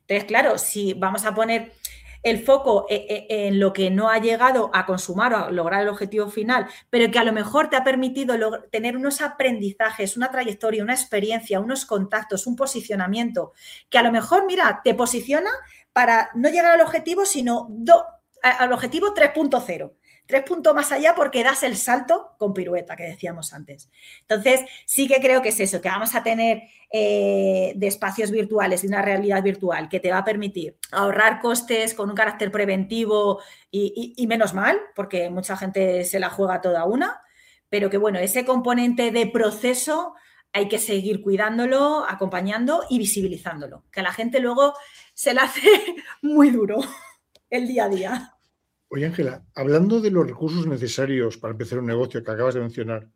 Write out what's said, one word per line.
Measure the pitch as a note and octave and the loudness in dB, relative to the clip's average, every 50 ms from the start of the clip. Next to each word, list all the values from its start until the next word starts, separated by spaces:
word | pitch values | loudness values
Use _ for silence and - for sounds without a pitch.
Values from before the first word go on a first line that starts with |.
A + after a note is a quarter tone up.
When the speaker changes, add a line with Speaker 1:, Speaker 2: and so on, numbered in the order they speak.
Speaker 1:
Entonces, | _ _ G3 G3+ G3+ | _ _ -2 -2 -2
claro, | G#3+ G#3+ A#3 C#4+ C#4 - - | 0 2 2 4 4 2 0
si | - - - G#3 G3+ F#3+ - | -2 -4 -4 -2 -2 -2 -2
vamos | - F#3+ F#3+ G3 G#3 G#3 | -2 -2 -2 -2 -2 -4
a | G#3+ G3 | -4 0
poner | G#3+ A3 A3+ A#3 A3+ A3+ - - _ _ - - - - - - - - | 0 0 0 0 -2 -4 -8 -18 _ _ -18 -18 -18 -20 -20 -20 -4 -2
el | A#3+ A#3 A3+ - | -2 -2 0 4
foco, | - C4+ C#4 C#4 C4+ G#3+ G3 - - | 4 4 4 6 4 2 2 2 0
eh, | G#3+ G3+ - - | -4 -4 -2 -4
eh, | G#3+ G#3 - - A3 G#3+ G3+ | -6 -6 -4 -6 -4 -2 0
en | G3+ G3 G3 | 2 2 4
lo | G3+ F#3+ | 4 2
que | G3 - F#3+ F#3 | 2 2 0 2
no | F#3+ G3 A3 A3+ | 2 2 2 2
ha | A3 A3+ | 2 2
llegado | A3 A#3 A3+ A3+ B3 B3+ C4 B3 G#3+ - - | 2 0 2 4 4 4 4 4 0 2 0
a | F#3 F#3 | 0 0
consumar | - F#3 F#3 - - F3 F#3+ A3+ B3+ | 0 -4 -4 -4 -6 -2 0 0 2
o | A#3 | 2
a | G#3 F3 - | 0 -2 -2
lograr | F3+ F3+ E3 E3 F#3 G3 | -4 -2 -2 0 0 0
el | G#3 G#3 | 0 -2
objetivo | G3+ G3+ G#3 G3 G#3+ G#3+ G#3 G#3 | -2 -4 -8 -4 -2 -4 -4 -4
final, | G#3 A3 G#3+ A3 B3+ B3 G3+ - - - _ _ | -4 -6 -2 0 0 -2 -2 -4 -12 -20 _ _
pero | - A#3+ A#3 A3 | 2 2 2 4
que | - B3 | 4 2
a | A#3 | 2
lo | A#3 | 2
mejor | A3 G#3+ G#3 G#3 - D4 D#4+ D4+ | 0 -2 -4 0 2 2 2 4
te | - | 2
ha | C4 B3+ | 2 2
permitido | C4+ C4 B3+ C4 B3+ B3+ C#4 C#4 B3 B3 | 2 2 2 0 -2 -4 -4 -2 -2 0
log-, | A3+ A3 A3 A3 - - - | 0 0 -2 -4 -6 -12 -6
tener | - G#3+ A3 A#3+ A#3+ | -6 -4 -4 -4 -4
unos | B3+ C4 C#4+ C#4 - | -4 -4 -4 -4 -2
aprendizajes, | D#4 C#4+ D4 - C4+ C4 B3 G#3+ G3+ G3 G3 _ A3+ A3 G#3+ - G3+ G3 - | -4 -6 -4 -2 -2 -2 0 -2 -4 -6 -2 _ -2 -2 -2 -4 -6 -6 -4
una | A#3+ B3 B3+ | -4 -4 -4
trayectoria, | B3+ B3+ B3+ A3+ G3+ - - A3 A3 G#3+ | -2 -4 -4 -4 -6 -4 -4 -2 -2 -2
una | G#3 A3 B3+ | -2 -2 -2
experiencia, | B3+ - - - G#3 G3 G#3+ A3+ A3+ A3+ - G3+ F#3+ | -4 -4 -4 -2 -2 -2 -2 -4 -4 -4 -2 -4 -2
unos | G#3 A#3 C4 C4+ - | -2 -4 -4 -6 -4
contactos, | - A3 G3+ F#3+ G3 - G#3+ A3 - G3 F#3+ - B3 | -4 -2 -2 -2 -2 -4 -6 -4 -4 -6 -6 -4 -6
un | A#3+ | -4
posicionamiento, | A#3+ C4+ C4 - A#3+ G3+ - G#3 G3 F#3 F#3 G3 A3+ A#3+ A#3 - - D#3+ - _ _ - - - - _ _ | -4 -4 -4 -4 -8 -6 -6 -4 -4 -2 -2 -2 -2 -2 -2 -4 -6 -6 -6 _ _ -20 -20 -20 -20 _ _
que | - B3 | 2 2
a | |
lo | A#3 A#3+ | 4 4
mejor, | A3+ A3+ A3 - E4+ F#4+ G4 | 2 0 0 2 2 2 2
mira, | F#4+ F#4 F#4 E4 A#3 G3+ - | 2 0 2 2 0 0 0
te | - B3 A3+ | 0 0 0
posiciona | - A#3+ A#3+ - A#3+ - B3+ C#4 D#4 F4+ G#4 B4+ C5+ - - - - _ _ | 2 0 -2 -2 -6 -4 -2 -2 0 0 -2 -4 -6 -8 -18 -20 -20 _ _
para | _ B3 B3 A#3+ A3+ A3+ - - - | _ 4 4 6 4 4 2 0 -2
no | A#3 B3 D4+ | 0 0 2
llegar | D#4+ F4 E4+ E4+ | 2 4 6 6
al | E4+ E4+ | 8 8
objetivo, | D#4+ D#4+ - D#4+ D#4+ D#4+ F4 F#4 G4 | 6 4 4 -4 -2 -2 0 0 0
sino | F#4+ - D4 B3 A#3+ A#3+ A#3 A#3 A3+ | 0 0 -2 -2 -2 -2 -2 -4 -8
do-, | G#3+ A3+ A3+ A#3+ E4+ E4+ E4+ - - _ _ _ _ _ | -12 -8 6 8 8 8 8 0 -14 _ _ _ _ _
a, | - B3+ | 2 2
al | B3+ - B3 B3 | 2 4 2 2
objetivo | B3+ A#3+ B3+ B3 B3+ E4 F#4+ G#4 G4+ | 2 -2 -2 -4 -2 0 0 0 4
tres | F4+ D4+ C#4+ | 4 4 4
punto | - D#4 D#4+ C#4 - A#3+ - | 4 0 0 2 2 0 0
cero. | - F3 D#3 D3+ D3 _ _ _ _ _ _ _ | -4 -8 -8 -8 -12 _ _ _ _ _ _ _
Tres | _ C4 C4+ | _ 0 0
puntos | C4+ - F4+ E4+ - D#4+ D4 | 0 0 -6 4 4 4 4
más | D4 C#4+ - | 4 2 0
allá | D4 C4+ D4 D#4+ E4+ | -2 4 4 4 4
porque | E4+ D4+ C4+ C4 B3 | 6 2 0 2 2
das | A3+ C4 C4+ - | 2 2 2 2
el | - B3+ A3 | -2 -2 -2
salto | G3 - - A#3+ C4+ C4 B3+ E4 F#4+ - - _ _ | -4 0 0 0 0 2 2 0 0 0 -10 _ _
con | G#3+ G3+ | -4 -4
pirueta, | F#3+ F#3+ F3+ F3 F3 F3 F3 - E3 | -2 -4 -4 -4 -4 -4 -4 -8 -12
que | E3 E3+ | -12 -12
decíamos | E3+ F3 - - F3 E3 E3 D#3 - - | -14 -12 -10 -10 -10 -10 -8 -12 -14 -14
antes. | D3 D3+ C#3 C#3+ C#3 - _ _ _ - - - - | -14 -18 -20 -20 -20 -20 _ _ _ -20 -20 -20 -20
Entonces, | _ _ G#3+ G#3+ G#3 C4 C4 C4 C4 - - - _ | _ _ -2 0 4 4 2 2 0 -6 -16 -20 _
sí | - - C4+ C#4 C4+ | -4 0 0 2 4
que | C4+ C4 | 2 4
creo | C4+ C4 B3+ B3+ | 4 4 4 4
que | B3+ G#3+ | 2 0
es | G#3+ - | -2 0
eso, | G3 F#3+ G3 F3+ | -2 -2 -2 -2
que | - F#3+ | -4 -4
vamos | F#3 G3+ A3 A3+ - | -4 -2 -4 -2 -2
a | A#3 | -2
tener, | A#3 A3+ A3+ A3+ A3+ A#3 A3 A3 A3+ _ _ _ _ _ | -2 0 0 0 2 0 0 -2 -4 _ _ _ _ _
eh, | - A3 G#3+ G#3 G#3 G3+ G3+ G3+ G3 G3 G3 F#3+ F#3+ F#3+ F#3 F#3 F#3 | -2 0 0 2 2 2 2 2 2 2 2 2 2 2 0 -2 -2
de | F#3+ G3+ | -2 -2
espacios | G3 G3 - - G3 F#3+ A3+ A3 G3+ | -4 -2 -2 -6 -6 -4 -4 -4 -2
virtuales, | G#3 A3 G#3 G#3 A3 G#3 F#3+ F#3+ F3+ F3+ | 0 -2 -2 0 0 0 2 2 0 -2
de | F#3+ G3 | -2 -2
una | G3+ G3 | -2 0
realidad | G3+ G3+ G3 G3 G3+ G3+ G3 F#3+ | 0 0 0 0 0 0 0 2
virtual | F#3+ G3 F#3+ G3 - F3+ E3 D#3 D#3+ D#3 | 0 0 -2 -2 -4 -4 -2 -4 -6 -4
que | - F3+ | -6 -4
te | - F#3 | -2 0
va | F#3 F#3 | -2 0
a | - | 0
permitir | G#3+ G#3+ G#3 G#3 G3 G3+ F#3 D#3+ D3+ _ _ - - | -2 -4 -4 -4 -6 -8 -8 -10 -10 _ _ -16 -6
ahorrar | - F#3+ G3+ G3+ - - G#3+ A3+ A#3 A#3 | -2 -2 0 0 2 6 4 4 4 4
costes | - A#3+ A#3 A#3+ - - A#3 A3 A3 A3+ A3 | -2 -2 -2 -2 -2 -2 -2 0 0 -2 -4
con | - G3+ G3+ | -4 -6 -6
un | G#3 | 0
carácter | G3 A3 G#3+ G#3+ G#3+ G#3+ G3 | 0 0 0 0 -4 -6 -4
preventivo | G3+ G#3+ G3+ G3 F#3+ F#3+ F#3+ F#3+ A3+ A3+ A3+ G#3+ G#3+ G#3 G#3 G3+ G3 G3+ - - - _ _ _ | -2 -2 0 0 0 -2 -2 -4 -2 -4 0 2 2 2 4 2 0 -2 -6 -20 -20 _ _ _
y, | - G3+ G3+ G3 - A3+ A#3 A#3+ A#3 | -4 -2 -2 -2 -4 -6 -10 -8 -4
y, | B3+ | -4
y | B3 | 0
menos | A3 A3+ A3+ A3 G3 | 0 2 2 2 0
mal, | F3+ F#3+ G3+ B3 E4+ G#4 G#4 - _ | 0 0 0 2 0 0 -2 -8 _
porque | - G3 G3 - F3+ F3 F3+ | -8 -8 -4 -4 -4 -4 -4
mucha | F3+ F#3 F#3 - G3 | -6 -8 -6 -8 -8
gente | F#3+ G3 F#3+ F#3+ G3 F#3+ F#3 F#3 F3+ F3+ | -6 -6 -4 -2 0 0 2 2 0 -2
se | F3 - G3 | -2 -4 -2
la | F#3 F3+ | -4 -4
juega | - - G3 F#3 F#3 F3 | -2 -2 -2 0 0 -2
toda | - F#3 F3 E3 E3 | 0 0 0 0 0
una, | F3+ A3 C4 E4+ G4+ - - _ _ _ _ _ _ _ _ _ _ | 0 0 0 -2 -4 -6 -10 _ _ _ _ _ _ _ _ _ _
pero | - G#3 G3+ F#3+ | -4 -2 -2 0
que, | G3 | 0
bueno, | G3+ G#3 G#3+ G3 F#3 | 0 0 0 0 0
ese | F3+ G3+ - B3+ B3+ | -2 -2 -2 -2 0
componente | C4 C4 B3 A#3+ B3 B3 B3 A#3+ B3 A#3+ A#3+ A#3+ A#3 | 0 0 0 2 0 0 2 2 0 0 0 0 0
de | G#3+ A#3 A3+ A3 | 0 0 -2 0
proceso | A#3 A#3+ A3+ G#3 G#3 - - B3 B3+ B3+ - D#4 D4+ D#4+ F4+ F4 - - _ _ _ _ _ _ | 0 0 0 0 0 -2 -2 -2 -2 -2 -2 -2 -2 -4 -4 -6 -12 -16 _ _ _ _ _ _
hay | _ G3+ G3+ G3+ | _ -4 -2 -2
que | A3 A3 | -2 -4
seguir | - - G#3 G3 F#3 G#3 G#3+ G3+ | -2 -2 -2 -2 -2 -2 -4 -4
cuidándolo, | G#3 G3 G3 F#3+ G#3+ G#3+ A3+ A#3 A#3+ B3+ C4 C4+ C#4 D4 D4+ D4+ C4+ | -2 -2 0 0 0 -2 -2 -2 0 0 2 2 2 2 0 -2 -4
acompañando | - F#3+ F#3+ G3 F#3 F3+ F3+ F3+ G3 G#3 A3+ A#3+ C4 D#4 E4+ - - | -4 -6 -6 -6 -4 -4 -4 -4 -4 -2 -2 -2 0 0 -2 -2 -2
y | C4 A#3+ | -2 -2
visibilizándolo, | G#3+ G3 - G#3 F#3 F#3 F3 - - F3 D#3+ D3 D3 - - - _ _ | 0 -2 -2 -2 -2 -4 -6 -6 -10 -10 -10 -10 -12 -14 -16 -20 _ _
que | _ G3 | _ -6
a | |
la | F#3+ F3+ | -6 -6
gente | F3 - A3+ A#3 B3 C4 | -4 -4 -6 -2 -2 0
luego | B3 A#3+ A#3+ B3+ C#4 C#4+ C#4+ - - - - - - _ _ | 0 0 2 4 4 2 2 -2 -16 -20 -20 -20 -20 _ _
se | - - C4+ | -2 -2 0
la | B3 B3+ C4 | 2 2 0
hace | - - - B3+ G4 G#4+ - - - F4 | 0 -2 4 8 8 8 8 6 -4 -8
<laughs> | - - - - _ | -10 -14 -18 -18 _
muy | - D4 D4+ D4+ C#4+ C#4+ | -4 2 6 6 6 6
duro | B3 A#3 G#3 G3 G#3 A#3 C#4 - - - - - - _ _ _ _ _ _ _ | 6 4 0 0 0 -4 -4 -6 -10 -18 -20 -20 -20 _ _ _ _ _ _ _
el | - B3 B3 | -4 -4 -4
día | A#3+ B3+ A#3+ G#3+ | -2 0 0 0
a | G3+ | 0
día. | G3 F#3 F#3+ F#3+ A#3+ B3 - - _ _ _ _ _ _ _ _ _ _ _ _ | 0 -2 -2 -4 -6 -8 -8 -12 _ _ _ _ _ _ _ _ _ _ _ _
Speaker 2:
Oye, | - C3+ C#3+ | -6 -4 -4
Ángela, | E3 E3+ F3 D#3 B2+ C3 C#3+ - _ _ | -4 -2 -2 -4 -4 -4 -10 -18 _ _
hablando | - C3+ C#3 D3 D#3+ F3+ G3+ A3+ A#3 | -4 0 2 4 4 4 4 2 2
de | G#3+ G#3 | 2 2
los | F#3+ F3 D#3 | 2 2 2
recursos | B2 A#2+ A#2 D#3+ D#3+ D#3+ F3 E3 | 0 -2 -6 -6 -4 -2 -2 -2
necesarios | D#3 C#3+ B2 B2 A#2 A#2+ - C3+ C3+ C#3 C3 A#2+ A2+ G#2+ | -2 -2 -2 -4 -6 -4 -4 -2 -2 0 -2 -2 -2 -4
para | - - A2 | -6 -10 -10
empezar | A2 G#2+ A2+ A2+ B2 B2 | -8 -8 -8 -6 -6 -6
un | B2 | -4
negocio | A#2 A#2 A#2 B2 A#2+ - A#2+ A#2 | -2 -2 -2 -2 -4 -4 -10 -8
que | - | -8
acabas | A2 G#2+ B2 B2+ B2 | -4 -2 -2 -2 -2
de | B2+ | -2
mencionar | A#2+ A#2 A#2 - A#2 A2+ A2+ A2 G#2+ _ _ | -6 -6 -8 -8 -8 -6 -8 -10 -10 _ _